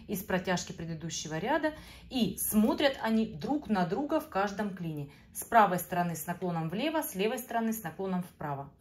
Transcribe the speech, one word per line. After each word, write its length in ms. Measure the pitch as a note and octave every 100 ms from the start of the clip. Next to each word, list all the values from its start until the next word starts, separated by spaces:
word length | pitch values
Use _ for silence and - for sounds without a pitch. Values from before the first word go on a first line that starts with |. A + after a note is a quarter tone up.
| -
из 140 | G3
протяжки 500 | - F#3 F#3+ F3+ -
предыдущего 680 | F3 E3 D#3+ E3 - D#3 D#3
ряда. 340 | G#3+ D#4 D#4 D4+ - - -
И 260 | B3+ G3+ -
смотрят 600 | - G#3+ A3+ E4 C#4+ -
они 240 | A3 A3
друг 440 | A3 D3 A3 D4 -
на 160 | G3 E3+
друга 340 | G#3+ D4 D#4
в 80 | -
каждом 480 | F#3+ G3+ G3 G#3 F#3
клине. 340 | E3 D3+ C#3+ - -
С 120 | -
правой 340 | - A#3 G3+ F3+
стороны 360 | - F3 F3
с 120 | D#3+ -
наклоном 420 | F3 F3+ E3+ D#3+
влево, 320 | G3 D4+ D#4+
с 140 | D4
левой 240 | F#3 G#3+ B3
стороны 340 | - A3+ A3+
с 100 | A3
наклоном 400 | D#3+ D3+ F#3+ F3+
вправо. 480 | F3 - D3+ C#3 C#3+ -